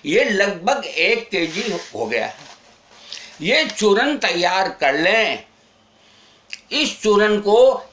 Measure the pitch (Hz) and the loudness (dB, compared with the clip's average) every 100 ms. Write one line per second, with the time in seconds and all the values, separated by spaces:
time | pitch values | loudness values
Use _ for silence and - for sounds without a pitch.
0 | 147 196 277 196 202 175 196 285 156 160 | -2 0 2 0 -2 -2 -2 -2 -4 -2
1 | 180 226 - 185 165 170 220 170 - 208 | 0 -2 -2 -4 -4 -4 -6 -6 -8 -8
2 | 220 - - - - - _ _ _ - | -4 -4 -4 -8 -20 -20 _ _ _ -20
3 | - - - - 160 302 311 - 214 202 | -20 -18 -18 -8 -2 0 -2 0 2 2
4 | 277 294 196 175 175 190 185 - 143 143 | 2 0 -2 0 0 0 -2 0 0 2
5 | 175 220 196 117 - _ _ _ _ _ | 2 2 0 -4 -10 _ _ _ _ _
6 | _ _ _ _ _ - _ 285 294 - | _ _ _ _ _ -20 _ -4 -4 -2
7 | 214 208 208 208 202 220 262 254 - | 2 4 4 2 4 6 6 4 -4